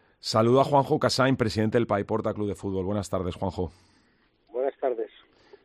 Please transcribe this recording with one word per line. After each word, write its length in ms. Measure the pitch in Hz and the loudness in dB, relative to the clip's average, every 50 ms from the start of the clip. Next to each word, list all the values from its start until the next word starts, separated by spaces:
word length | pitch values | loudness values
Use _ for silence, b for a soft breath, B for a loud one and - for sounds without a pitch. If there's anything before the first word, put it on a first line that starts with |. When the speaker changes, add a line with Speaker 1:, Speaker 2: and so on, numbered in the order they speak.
| b b b b | b b b b
Speaker 1:
Saludo 420 | - - - 110 113 117 127 139 | -8 -2 2 2 4 6 6 4
a 40 | 135 | 4
Juanjo 340 | 139 143 139 131 - 151 139 | 4 4 2 2 2 0 0
Casain, 380 | 131 120 - - 127 135 135 | 2 0 2 2 2 2 2
presidente 420 | 123 120 107 - 110 107 110 107 120 | 2 0 0 0 0 0 2 2 2
del 80 | 117 | 2
Paiporta 480 | - 107 101 101 - 107 110 104 110 101 | 2 0 -2 -2 -2 -4 -4 -2 -4 -4
Club 140 | 104 104 101 | -4 -4 -4
de 60 | 95 | -6
Fútbol. 280 | - - 104 95 95 92 | -6 -6 -6 -4 -4 -4
Buenas 240 | 92 104 104 92 - | -2 -4 -4 -4 -4
tardes, 280 | - 92 90 90 85 | -4 -4 -4 -4 -4
Juanjo. 340 | - 95 95 - - - 78 b b b b b b b b b b b b b _ _ _ 110 | -4 -4 -4 -4 -4 -6 -6 b b b b b b b b b b b b b _ _ _ -6
Speaker 2:
Buenas 240 | 120 135 139 - _ | -4 -4 -4 -4 _
tardes. 320 | - 135 120 110 110 - - - - _ b b b b b b b | -4 -4 -2 -4 -6 -8 -12 -16 -20 _ b b b b b b b